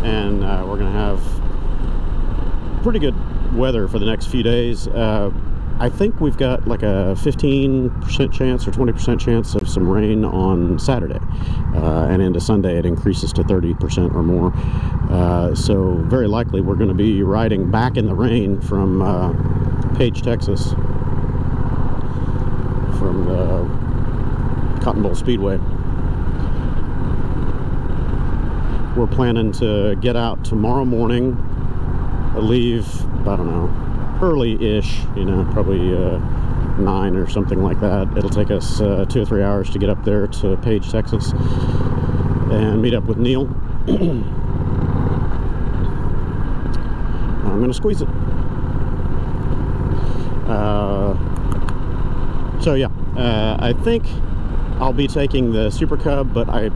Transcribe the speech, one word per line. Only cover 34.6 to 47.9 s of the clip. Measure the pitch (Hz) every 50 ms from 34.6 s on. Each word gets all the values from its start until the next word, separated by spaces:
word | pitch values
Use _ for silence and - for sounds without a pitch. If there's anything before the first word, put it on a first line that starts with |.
| 117 110 107 107 98 - - - - - - -
you | 95
know, | 92 95 92 92 90
probably, | - 113 98 90 95 95 90 90 90
uh, | 90 90 92 87 87 - - - - - - - - - - - -
nine | 101 95 95 95 98 98 87 92
or | - -
something | - 107 98 - - 87
like | 95 95 - -
that. | 104 104 92 101 98 - -
It'll | - - 98
take | - 107 101 -
us, | 104 101 - - - -
uh, | 104 101 101 92 98 95
two | - 131 107
or |
three | - 117 101 101
hours | 101 101 101 95 -
to | - 95
get | 95 101
up | 101 - -
there | 104 101 101 98 107
to | - - - 101 92 92
Page, | - 117 110 101 - -
Texas, | - 110 107 - - 107 - - -
and | - - - - - - - - - - - - - - - - - - - - - - - 107 104 107 107 104 110
meet | 110 123 113
up | 110 101
with | - 110 107
Neil. | 117 120 131 131 135 127 135 - - -
<clears throat> | - - - - - 202 190 170 151 120 107 - - - - - - - - - - - - - - - - - - - - - - - - - - - - - - - - - - - - - - - - - - - - - - - - - - - - - - - - - - - - - - - -
I'm | 104 98 101
gonna | 120 127 123
squeeze | - - 214